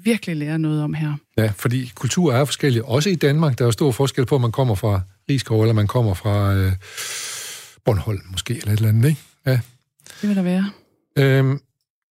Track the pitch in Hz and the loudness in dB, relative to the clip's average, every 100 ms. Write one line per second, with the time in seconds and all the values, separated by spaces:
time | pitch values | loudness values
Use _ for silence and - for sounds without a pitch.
0 | 190 226 - 156 147 160 156 151 151 156 | -2 -2 -2 -6 -4 -2 0 -2 -2 -4
1 | 151 147 _ - 110 101 127 127 123 - | -4 -6 _ -2 0 0 -2 -2 -4 -6
2 | 123 - 170 123 151 - 147 117 117 123 | -4 0 2 2 0 0 0 0 0 0
3 | 175 180 147 147 160 123 120 110 151 117 | 0 2 2 2 2 2 0 2 0 0
4 | 135 - 123 143 120 104 131 98 110 101 | 0 0 0 2 0 0 0 0 0 -2
5 | 92 _ - 139 - 110 110 110 101 127 | -4 _ -4 -4 0 2 2 2 2 2
6 | 110 90 107 101 101 98 95 95 95 - | 0 0 -2 0 2 2 0 -2 -6 -12
7 | - - - - - - - - - 101 | -10 -10 -10 -12 -14 -16 -20 -8 -2 -2
8 | - 98 90 92 - 123 104 104 110 110 | -2 -6 -8 -10 -8 -6 -2 0 2 4
9 | 135 151 - _ - 123 - _ _ _ | 4 2 -4 _ -2 -2 -2 _ _ _
10 | - - 208 196 180 185 196 - _ _ | -20 -6 -2 0 0 0 -2 -6 _ _
11 | _ - 135 135 135 139 - _ _ _ | _ 0 4 4 2 0 -6 _ _ _
12 | _ | _